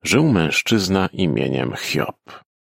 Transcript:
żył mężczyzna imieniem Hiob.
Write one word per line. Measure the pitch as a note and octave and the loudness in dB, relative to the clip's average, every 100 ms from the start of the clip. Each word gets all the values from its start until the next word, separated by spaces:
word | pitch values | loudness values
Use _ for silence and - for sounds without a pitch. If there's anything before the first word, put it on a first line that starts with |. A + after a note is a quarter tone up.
żył | - A2+ D#3 | 2 2 4
mężczyzna | G#2 D#2+ - - A2+ F#2 F#2+ F#2 | 4 2 0 0 0 2 0 0
imieniem | - F2+ A1+ C2 C2 B1 - | 0 -2 0 -2 -2 -4 -6
Hiob. | - D2 - - - - _ _ _ | -4 -4 -4 -8 -20 -20 _ _ _